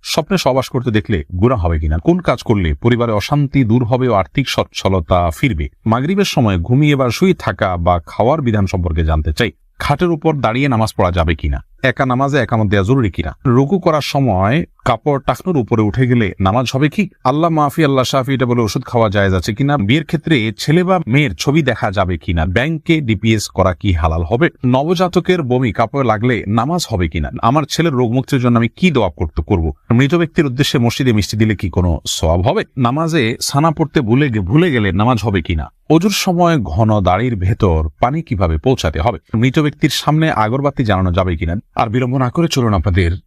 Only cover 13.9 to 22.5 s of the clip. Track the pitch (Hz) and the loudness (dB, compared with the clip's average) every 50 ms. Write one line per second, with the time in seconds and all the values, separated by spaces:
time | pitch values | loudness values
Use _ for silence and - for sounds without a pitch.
13.9 | 156 147 139 - - 143 139 123 95 92 95 101 127 165 175 _ _ _ - - | 0 0 -2 -2 -2 0 0 2 2 2 2 2 0 0 -2 _ _ _ -2 -2
14.9 | 117 113 _ 151 143 131 - - 135 - - 190 175 139 110 - 120 110 107 104 | -2 0 _ -2 -2 -2 -2 -4 -4 -4 -4 -2 -2 -2 0 0 0 0 0 0
15.9 | - 123 131 120 127 120 110 92 - - 98 95 101 123 131 - - 131 151 147 | 0 0 0 2 2 2 2 0 -2 0 0 2 2 0 -2 -2 -2 0 -2 0
16.9 | - - 202 - _ _ _ 127 139 151 170 170 165 156 147 143 - 170 160 143 | 0 -2 -4 -4 _ _ _ 0 0 2 0 0 2 2 0 0 0 0 0 2
17.9 | 139 131 123 - - 139 127 143 139 123 131 120 120 120 117 101 - 135 123 - | 2 2 0 0 0 -2 0 -2 -2 -2 0 0 0 0 0 0 -2 -4 -6 -2
18.9 | - 117 113 107 95 104 98 95 92 92 - - 107 - 143 143 143 - 95 98 | 0 2 2 2 2 2 2 2 2 0 -2 -4 -2 -2 0 0 0 0 2 2
19.9 | 127 160 147 - - 151 - 165 165 123 107 110 101 - - - 147 180 180 180 | 0 0 0 -2 -6 -4 0 0 0 2 0 -2 -4 -6 -2 2 2 2 2 2
20.9 | 190 180 - 107 117 143 151 123 87 - - 143 139 165 147 127 113 - - 110 | 0 0 0 0 0 0 0 0 -4 -4 -2 0 0 2 2 0 -2 -2 -2 -2
21.9 | 95 101 95 90 90 82 - - 90 80 80 92 | 0 0 0 0 -2 -4 -4 -2 0 0 0 0